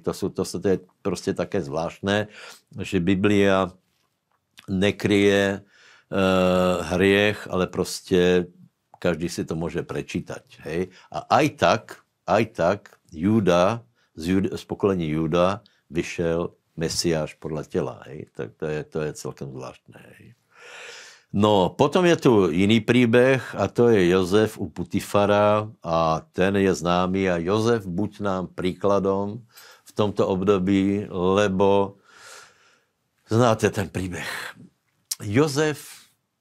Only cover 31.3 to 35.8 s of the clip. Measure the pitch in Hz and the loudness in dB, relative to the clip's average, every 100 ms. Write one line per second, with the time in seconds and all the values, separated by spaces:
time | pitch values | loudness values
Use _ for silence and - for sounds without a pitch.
31.3 | 98 104 95 98 101 98 - _ - - | 2 2 2 2 2 0 -6 _ -20 -20
32.3 | - - _ _ _ _ _ _ _ _ | -20 -20 _ _ _ _ _ _ _ _
33.3 | 110 123 110 104 90 85 90 92 87 - | 2 4 4 0 0 -4 -6 -8 -8 -10
34.3 | - - - - _ _ _ _ - 107 | -10 -12 -16 -20 _ _ _ _ -10 -2
35.3 | 107 156 139 156 143 | 0 2 0 -2 -4